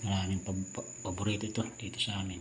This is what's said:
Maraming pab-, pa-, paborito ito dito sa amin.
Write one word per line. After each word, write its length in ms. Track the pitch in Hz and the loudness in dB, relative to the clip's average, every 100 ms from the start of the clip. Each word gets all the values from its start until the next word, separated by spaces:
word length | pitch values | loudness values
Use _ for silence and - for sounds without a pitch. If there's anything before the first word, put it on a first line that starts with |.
| 101 | 4
Maraming 400 | 95 92 95 - | 2 4 2 2
pab-, 240 | 95 92 | 0 0
pa-, 200 | - - - | -4 -6 -6
paborito 480 | - 90 101 104 107 | -4 2 2 2 0
ito 160 | 110 113 - | 0 -2 -2
dito 160 | 101 - | -6 -2
sa 240 | - 101 | 0 0
amin. 160 | 95 90 | -2 -4